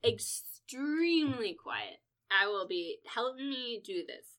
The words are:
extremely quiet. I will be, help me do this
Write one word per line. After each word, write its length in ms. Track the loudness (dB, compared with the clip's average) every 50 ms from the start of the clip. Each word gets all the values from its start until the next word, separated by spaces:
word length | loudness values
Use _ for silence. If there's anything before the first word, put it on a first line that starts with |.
| 2
extremely 1500 | 2 2 2 0 -4 -4 -6 -8 -10 -14 -16 _ -12 -8 -4 -2 0 2 2 4 6 6 6 6 4 2 0 -2 -4 -4 -6
quiet. 380 | -8 -6 -4 -4 -4 -6 -10 -14 _ _ _ _ _ 2
I 160 | 4 4 4
will 220 | 4 2 0 0 0
be, 300 | -2 -2 -2 -4 -6 -8 -10 -6
help 240 | -2 -2 -2 -2 -2 -4
me 420 | -4 -4 -4 -4 -4 -6 -6 -6 -6
do 200 | -6 -6 -6 -6
this 200 | -8 -10 -14 -16 -20 -20